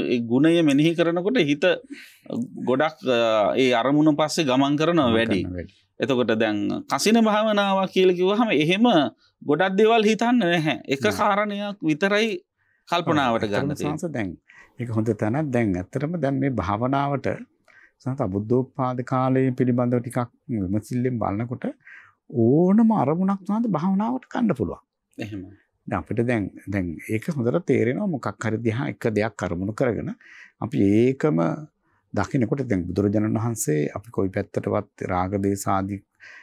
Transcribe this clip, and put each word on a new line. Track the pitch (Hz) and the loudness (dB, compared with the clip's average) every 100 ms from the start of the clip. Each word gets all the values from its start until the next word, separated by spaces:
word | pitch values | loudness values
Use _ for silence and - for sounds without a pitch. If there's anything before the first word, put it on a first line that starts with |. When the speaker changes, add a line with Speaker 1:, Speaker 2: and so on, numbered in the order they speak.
Speaker 1:
ඒ | 80 120 | 0 -2
ගුණය | 117 123 156 170 | 0 2 4 4
මෙනෙහි | 156 139 160 | 4 4 2
කරනකොට | 170 170 175 180 254 | 2 0 0 0 0
හිත | 147 147 185 165 - - - - - - 120 - | 0 2 0 0 -6 -20 -20 -20 -10 -8 -8 -6
ගොඩක්, | - 131 156 - 127 | -2 0 0 -2 0
අ, | 120 117 110 98 | 2 4 4 2
ඒ | 110 131 | 2 2
අරමුණ | 120 120 147 156 | 2 2 4 4
පස්සේ | 151 151 175 147 | 2 0 0 0
ගමන් | 127 139 147 | 2 2 2
කරනවා | 156 170 127 | 2 2 4
Speaker 2:
ගමන් | 113 | 2
Speaker 1:
වැඩි. | 113 98 | 2 0
Speaker 2:
කරනවා | 90 90 | -4 -8
වැඩි. | 82 _ _ - | -12 _ _ -6
Speaker 1:
එතකොට | 117 123 117 | -2 0 2
දැන් | 110 113 104 101 95 - | 2 0 0 -2 -4 -4
කසින | 139 196 233 | -2 2 4
භාවනාවක් | 220 208 220 208 202 196 185 | 4 2 2 2 2 0 0
කියලා | 190 185 180 | 2 2 4
කිව්වහම | 185 208 226 | 2 2 2
එහෙම | 147 156 190 247 190 135 - _ _ | 2 2 2 4 4 2 -4 _ _
ගොඩක් | - 147 190 190 | 0 2 2 4
දේවල් | 220 233 | 4 6
හිතන්න | 214 214 233 247 | 4 2 2 2
නැහැ. | 175 175 151 123 - | 2 2 0 -4 -4
එක | 135 | -2
Speaker 2:
නෑ. | 214 202 | 0 0
Speaker 1:
කාරණයක් | 208 196 208 202 208 196 | 0 0 -2 -4 -8 -4
විතරයි | 156 151 196 208 226 202 - _ _ _ - | -2 0 0 2 0 -4 -10 _ _ _ -4
කල්පනාවට | 170 170 156 127 113 | -2 0 2 2 0
Speaker 2:
ඔව්, | 110 | 0
Speaker 1:
ගන්න | 98 | -2
Speaker 2:
ඇත්තටම | 92 | -2
Speaker 1:
තියෙන්නේ. | - 147 151 | -4 -6 -6
Speaker 2:
සංස | 175 | -6
දැන් | 131 98 - _ - - - | -6 -6 -8 _ -20 -20 -12
ඒක | 120 | -4
හොඳ | 113 110 | -2 0
තැනක්. | 107 107 135 151 | 0 -2 -2 -2
දැන් | 120 110 87 | 0 0 -2
ඇත්තටම | 92 131 147 175 | -4 -6 -6 -4
දැන් | 139 135 | -2 -2
මේ | 139 | -2
භාවනාවට | 120 90 104 123 139 139 139 98 - - _ _ _ _ _ | -2 -2 -2 0 0 0 -2 -4 -6 -10 _ _ _ _ _
සංස | 131 135 113 | -8 -4 -2
බුද්ධෝත්පාද | 98 110 123 131 - 127 127 | -2 0 0 0 -4 -4 -4
කාලයේ | 123 131 131 131 131 | -2 0 2 2 2
පිළිබඳව | 127 127 123 123 123 | 0 0 2 0 0
ටිකක් | 120 127 120 _ - 113 | -2 -4 -6 _ -8 -4
විමසිල්ලෙන් | 92 104 - 127 127 120 | -2 -2 -2 -2 -2 -2
බලනකොට | 95 101 123 123 240 - - - - _ - 127 | -2 -4 -6 -6 -8 -10 -18 -20 -20 _ -6 0
ඕනම | 113 147 180 208 226 | 4 4 4 4 4
අරමුණක් | 202 131 165 190 196 | 4 2 0 0 -2
සංස | 190 208 233 | -2 -2 0
භාවනාවට | 160 185 190 226 262 - | 0 0 0 -2 -6 -6
ගන්න | - 226 147 | -2 0 0
පුළුවන්. | 87 - _ _ _ - | -4 -6 _ _ _ -14
Speaker 1:
එහෙමයි. | 110 104 95 101 _ _ - | -12 -12 -14 -20 _ _ -8
Speaker 2:
දැන් | 101 | -6
අපිට | - 107 | -4 -2
දැන්, | 120 120 95 - | 0 0 -2 -8
දැන් | - 98 87 78 | -6 -4 -4 -6
ඒක | - 110 - | -6 -4 -4
හොඳට | 147 117 160 - | -2 0 0 0
තේරෙනවා | 117 110 156 208 | 2 2 0 -2
මොකක් | 143 110 - | -4 -6 -6
හරි | 113 107 | -4 -2
දිහා | 117 110 147 | -2 -2 -4
එක | 113 120 | -4 -2
දෙයක් | 104 110 - | 0 -2 -4
අරමුණු | 90 87 98 | -6 -4 -4
කරගෙන | 107 131 98 - - - - - - | -2 -2 -2 -6 -10 -16 -20 -20 -10
අපි | 113 127 98 | -6 2 4
ඒකම | 107 123 139 151 160 165 160 156 _ _ _ _ | 4 4 2 0 2 0 -4 -10 _ _ _ _
දකිනකොට | - - 143 110 143 | -4 -2 -2 0 -2
දැන් | 123 95 87 | -2 -2 -2
බුදුරජාණන් | 92 104 107 107 110 | 0 0 0 0 -2
වහන්සේ | 117 113 - 151 147 | -2 -4 -4 -2 -2
අපි | - - | -6 -8
කොයි | - 95 | -4 -4
පැත්තටවත් | 104 95 - 104 104 - - - | -4 -6 -6 -4 -4 -4 -10 -4
රාග | 90 92 101 | -2 -2 -2
දේශ | 98 101 - | -2 -2 -2
ආදී, | 98 98 101 - _ - - | -2 -2 -6 -12 _ -20 -20